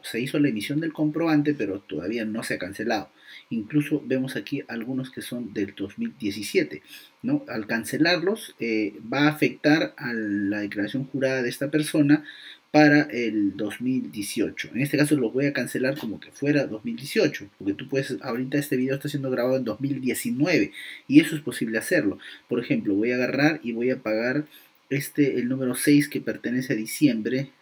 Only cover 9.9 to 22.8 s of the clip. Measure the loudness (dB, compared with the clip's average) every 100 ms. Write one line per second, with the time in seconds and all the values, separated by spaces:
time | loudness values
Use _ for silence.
9.9 | -6 -6 -4 -2 0 0 -2 -4 -4 -4
10.9 | -4 -4 -2 0 0 -2 -4 -2 0 0
11.9 | 2 4 2 0 -18 -20 -20 _ 6 8
12.9 | 8 4 0 0 2 0 0 -6 -2 -2
13.9 | -2 -2 -8 -6 -2 -2 -2 -8 -2 0
14.9 | 2 4 4 2 0 0 -2 -4 -2 -2
15.9 | -2 -6 -10 -14 -4 0 2 0 -4 -6
16.9 | -8 -4 2 2 0 -12 _ -4 -4 -2
17.9 | -2 -2 -6 -6 -4 -2 -2 0 -2 0
18.9 | -2 -4 -4 -2 0 2 0 0 -4 -4
19.9 | -2 -2 -2 -2 0 4 4 2 -2 -16
20.9 | -16 8 8 8 0 -4 -4 -2 -2 2
21.9 | 2 2 -2 -12 -20 _ -4 0 0